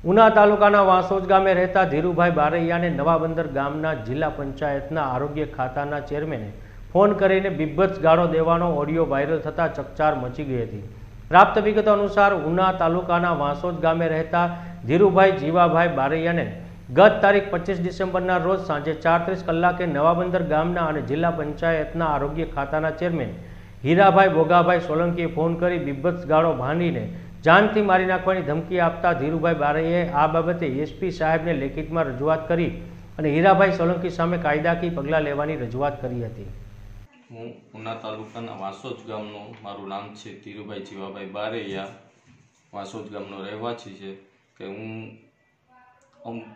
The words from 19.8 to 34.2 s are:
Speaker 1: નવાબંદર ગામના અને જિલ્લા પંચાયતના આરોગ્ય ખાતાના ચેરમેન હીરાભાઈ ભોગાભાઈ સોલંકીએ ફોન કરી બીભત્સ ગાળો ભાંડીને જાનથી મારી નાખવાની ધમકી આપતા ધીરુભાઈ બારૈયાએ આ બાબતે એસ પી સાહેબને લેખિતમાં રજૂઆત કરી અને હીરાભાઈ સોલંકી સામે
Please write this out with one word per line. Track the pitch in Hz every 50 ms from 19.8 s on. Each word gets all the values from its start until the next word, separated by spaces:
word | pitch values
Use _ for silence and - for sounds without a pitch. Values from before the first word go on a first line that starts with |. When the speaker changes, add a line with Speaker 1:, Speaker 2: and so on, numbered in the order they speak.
| 180
Speaker 1:
નવાબંદર | 170 143 139 151 165 175 170 180 180 180 185
ગામના | 170 147 156 151 165 175 175 175 165
અને | 156 151 147
જિલ્લા | 123 117 139 156 170 170
પંચાયતના | 170 156 151 147 151 - 170 165 165 156 151 151 - 165 165
આરોગ્ય | 156 147 139 139 143 147 160 160
ખાતાના | 151 - 143 135 - 156 156 156 160
ચેરમેન | 156 - 175 175 170 151 123 101 - - - - - - - - - - -
હીરાભાઈ | 135 165 180 196 196 - 190 196 190
ભોગાભાઈ | 160 160 160 160 175 175 170 180 180 -
સોલંકીએ | 175 - 151 160 175 175 170 175 170
ફોન | 160 - 156 156 170 170
કરી | 170 175 180 180 165
બીભત્સ | 143 143 139 135 139 175 170 170 170
ગાળો | 139 156 156 165 165
ભાંડીને | 143 123 123 131 156 175 175 170 135 117 110 - - - - - - - -
જાનથી | 156 170 196 214 214 214 214
મારી | 208 196 185 185 185
નાખવાની | 185 185 175 180 190 190 185
ધમકી | 156 135 147 165 160 - 185 180
આપતા | 170 165 165 - - 175
ધીરુભાઈ | 170 127 135 151 170 165 160 170 165
બારૈયાએ | 147 147 147 147 156 160 165 170 175 170 -
આ | 139 143 156
બાબતે | 160 156 165 160 170 175 170 170
એસ | 139 127 135 151 151 - -
પી | 190 180
સાહેબને | - - 160 156 160 160 160 170
લેખિતમાં | 160 135 135 135 135 156 151 135 160 165 160
રજૂઆત | 135 127 123 143 156 160 156 160 -
કરી | 170 165 170 131 - - - - - - - - - -
અને | 156 156
હીરાભાઈ | 143 160 175 196 196 190 196 190
સોલંકી | 175 175 170 170 180 170 175 175
સામે | 165 -